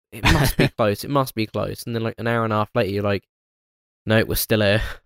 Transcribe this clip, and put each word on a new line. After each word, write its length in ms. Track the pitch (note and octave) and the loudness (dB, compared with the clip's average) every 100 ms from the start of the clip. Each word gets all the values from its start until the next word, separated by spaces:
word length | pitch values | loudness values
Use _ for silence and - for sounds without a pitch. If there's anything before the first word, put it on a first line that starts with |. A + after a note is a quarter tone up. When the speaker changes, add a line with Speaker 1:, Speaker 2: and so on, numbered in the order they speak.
| _ | _
Speaker 1:
"It 140 | A2+ | -2
must 320 | - D#3+ C#3 - | 2 4 2 2
be 120 | C#3+ | 0
Speaker 2:
<laughs> 80 | - | 2
Speaker 1:
close. 280 | G#2+ G#2 | 0 0
It 60 | - | -2
must 240 | C#3+ C3 | -2 -2
be 120 | A2 G#2+ | -4 -4
close." 380 | G#2 G2+ G2 | -4 -6 -6
And 100 | B2 | -6
then, 80 | A2+ | -4
like, 140 | A2+ - | -4 -4
an 80 | A2+ | -2
hour 180 | A#2 | 0
and 80 | A2 | 0
a 40 | G#2+ | 0
half 140 | G#2 | 0
later, 160 | A#2+ F#2+ | -2 0
you're 100 | G2+ | -2
like, 240 | G2+ G2+ _ _ _ _ _ _ _ _ - | -2 -2 _ _ _ _ _ _ _ _ 0
"No, 180 | A2 | 2
we're 100 | - | 2
still 260 | - - A2 | -2 0 2
here." 220 | G2+ G#2+ - - | 2 2 -2 -10